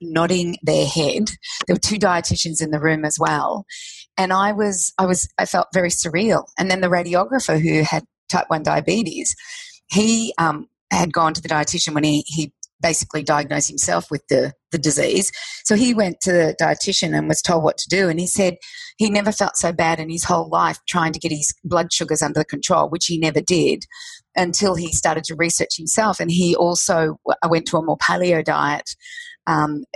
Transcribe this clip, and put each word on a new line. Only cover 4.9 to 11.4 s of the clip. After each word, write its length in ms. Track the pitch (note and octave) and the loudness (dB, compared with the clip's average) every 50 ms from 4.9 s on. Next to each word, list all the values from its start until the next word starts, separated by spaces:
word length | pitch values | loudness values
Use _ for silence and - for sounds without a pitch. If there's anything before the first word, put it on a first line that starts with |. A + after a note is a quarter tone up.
| - | 0
I 100 | - F#3+ | 0 2
was, 220 | F3+ F#3 F3+ - - - | 2 2 0 0 -4 -2
I 80 | - F#3+ | -4 -2
felt 220 | - - F3 - - - | 0 0 0 0 2 0
very 160 | F#3+ F3+ E3+ | 0 0 2
surreal. 560 | - - - E3+ D3+ F3 A3 A3+ F#3 - - - _ | 0 -2 -4 -2 -2 0 2 2 2 2 0 -2 _
And 140 | - F3 F#3 | -2 0 0
then 100 | F#3 F#3+ | 2 0
the 80 | F#3 F3+ | 2 2
radiographer 720 | F3+ F3 E3+ E3+ F3+ F3+ G3+ - C4 B3+ - - D#3+ D#3 | 2 0 0 0 0 0 0 2 0 -2 0 2 0 2
who 220 | D#3+ E3 D#3 D#3 | 2 2 2 2
had 220 | D3+ - E3 D#3 - _ _ _ _ - | 2 2 0 -2 -4 _ _ _ _ -2
type 180 | - F3 - - | -2 -2 0 0
one 140 | E3 D#3 | -2 -2
diabetes, 720 | D3+ D3+ D3+ D3+ D3 D#3+ F#3 A3+ - - - - - - - - - - - - - - - - _ _ | 0 0 0 0 0 0 0 0 0 -2 -4 -6 -6 -6 -6 -6 -10 -16 -16 -16 -16 -18 -20 -20 _ _
he, 440 | D3+ G3+ G#3+ A3+ A3+ A3+ A3+ A3+ - - | 0 2 2 4 2 0 -2 -4 -2 0
um, 300 | E3 D#3+ D3+ D3+ - - _ _ _ _ | 0 0 0 -4 -8 -14 _ _ _ _
had 200 | F3 F3 F3 D#3+ | 0 0 0 2
gone 220 | - F3 E3 D#3+ D#3 | 2 2 2 2 0
to 80 | - | -2